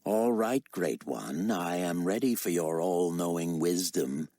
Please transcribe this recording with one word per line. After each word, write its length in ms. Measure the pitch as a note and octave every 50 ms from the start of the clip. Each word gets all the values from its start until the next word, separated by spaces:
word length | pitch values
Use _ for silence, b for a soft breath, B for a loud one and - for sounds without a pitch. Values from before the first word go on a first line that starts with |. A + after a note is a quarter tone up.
| _
All 280 | - G#2 A2 A2+ A#2+ A#2+
right, 300 | A2 A2 A2 B2 C3+ C3+ -
Great 380 | - - F2+ D#2 B1+ - -
One, 420 | D2+ C2+ A1+ G#1+ A1 C2+ D#2 F#2 G#2+
I 280 | A2+ F2+ F2 E2+ F2
am 260 | F2+ F2+ F2 E2+ F2 F2
ready 320 | F2 G2 A2+ B2 C3 A#2+
for 140 | - - F2+
your 320 | F2 F2 E2+ D#2 E2 E2
all-knowing 800 | E2 F#2 F2+ F2 F2+ F2 E2+ F2 F2 F2 F2 E2+ E2 E2+ E2+ D#2+
wisdom. 680 | D#2 E2+ F2 F2 F#2 - - - - C2 C2+ C#2+ D#2 - _